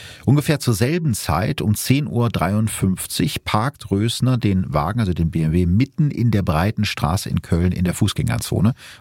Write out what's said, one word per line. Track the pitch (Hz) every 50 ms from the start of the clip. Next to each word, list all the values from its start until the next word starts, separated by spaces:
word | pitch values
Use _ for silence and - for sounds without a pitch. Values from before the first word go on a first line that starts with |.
| - - - - -
Ungefähr | - 139 147 139 - 151 131
zur | - 131 113
selben | 92 117 131 160 185 165 156 107
Zeit, | - - - 82 78 98 147 147 -
um | - 107 107
zehn | - - - 131 143 156
Uhr | - 107 117 120 113
dreiundfünfzig, | - - - 90 101 107 110 107 - - - 92 92 - - - - - - 151 - - -
parkt | - - 107 113 139 - - - -
Rösner | 98 98 107 117 - - 131 127 127
den | 120 - 104 98 92 87 67
Wagen, | 67 78 73 85 107 120
also | 113 92
den | 87 85 82 80
B | - 82
M | 80 78
W, | 78 90 90
mitten | 85 87 107 135 - _ - 151 143
in | - - 120 117
der | 104 101
breiten | 87 90 78 78 90 104 - - 104
Straße | - - - - 80 85 95 - -
in | - 85
Köln | - - 85 82 87 92
in | 90 - 90
der | 87 82
Fußgängerzone. | - 110 98 - - - - - 113 - - - 104 - 113 135 - - - - -